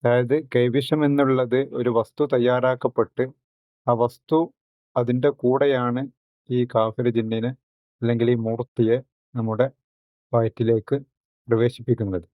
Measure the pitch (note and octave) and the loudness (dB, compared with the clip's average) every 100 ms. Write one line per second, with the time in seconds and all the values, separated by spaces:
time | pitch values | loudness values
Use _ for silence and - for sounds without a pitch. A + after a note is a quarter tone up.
0 | B2 B2 B2 D3 C#3 B2+ B2 B2 C3+ D#3 | 4 2 2 -2 0 0 2 0 0 0
1 | D3 C#3+ C#3 C3 B2 B2 C3+ A#2 B2 A#2 | 2 2 2 2 0 0 -2 -4 -2 0
2 | A2 - D3 C3 A#2+ B2 B2+ B2+ A#2+ - | -2 -4 -2 0 2 2 0 0 -4 -2
3 | A2+ - C3 - _ _ _ _ - A#2 | -4 -2 -8 -8 _ _ _ _ -2 0
4 | A#2+ - _ D#3+ E3+ _ _ _ _ - | 0 -2 _ 0 0 _ _ _ _ -4
5 | A#2+ B2+ C#3+ C#3 B2 C3 C#3+ C3 B2 B2 | 0 2 0 0 0 2 2 2 0 -4
6 | C3+ _ _ _ _ B2 B2 A#2 A2 G#2+ | -6 _ _ _ _ -4 0 0 -2 0
7 | B2 A#2 A2 A2+ A#2 C3+ _ _ _ _ | -2 0 -2 -4 -6 -8 _ _ _ _
8 | A#2 A#2 A#2 B2 A2+ A2+ A#2+ - A2 B2 | -2 0 0 0 -2 -6 -8 0 2 0
9 | - _ _ B2 A2+ A2 C3 _ _ _ | -4 _ _ -6 -4 0 -2 _ _ _
10 | _ _ _ A#2 A#2 - A2+ A2+ G#2 C#3+ | _ _ _ 0 0 -2 0 0 0 -6
11 | C#3 _ _ _ - A2+ A#2+ - A#2+ A#2 | -6 _ _ _ -2 0 0 -2 -4 -2
12 | G#2 F#2 - | -2 -6 -8